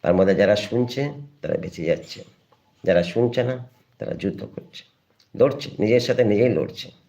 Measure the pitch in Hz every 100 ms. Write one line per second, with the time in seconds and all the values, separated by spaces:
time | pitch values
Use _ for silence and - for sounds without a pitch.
0 | - 92 95 98 101 104 - 117 123 135
1 | 143 143 - _ - - 82 - 82 82
2 | - - - _ _ _ _ _ - 90
3 | 87 110 120 117 123 127 120 _ _ _
4 | - - 98 - - - - - - _
5 | _ _ _ - 131 - - - 107 123
6 | - 120 117 104 123 98 - - - -